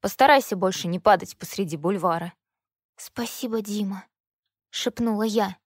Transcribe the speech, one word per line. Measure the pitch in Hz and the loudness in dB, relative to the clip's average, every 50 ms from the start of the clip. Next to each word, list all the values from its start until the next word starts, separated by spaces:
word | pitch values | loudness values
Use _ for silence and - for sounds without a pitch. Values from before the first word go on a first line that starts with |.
Постарайся | - 220 - _ 262 277 294 269 247 - - | -4 -6 2 _ 6 8 8 6 6 2 -4
больше | 185 185 185 190 - - 175 | -2 -2 -2 -2 -2 -6 -4
не | 170 185 | -6 0
падать | - 214 208 180 - - - _ | 4 6 6 6 4 -6 -14 _
посреди | - - - - 196 165 151 | -14 -12 -6 -6 -6 -4 -6
бульвара». | 156 147 175 202 196 165 185 165 165 160 175 - _ _ _ _ _ _ _ _ _ _ _ _ | -4 -2 -2 -2 0 0 0 0 0 -4 -8 -12 _ _ _ _ _ _ _ _ _ _ _ _
«Спасибо, | _ - - _ - 240 233 - - - 240 220 226 208 | _ -20 -16 _ -8 -8 -8 -8 -8 -6 -4 -4 -4 -4
Дима», | 208 202 208 208 196 196 190 - _ _ _ _ _ _ _ _ _ _ _ _ _ | -2 -4 -4 -2 -4 -4 -8 -12 _ _ _ _ _ _ _ _ _ _ _ _ _
шепнула | - - - 247 - - 233 233 220 208 220 | -10 -4 -4 -4 -2 -2 -2 -2 0 0 -2
я. | 226 208 226 208 190 185 _ _ | 0 0 0 0 -2 -4 _ _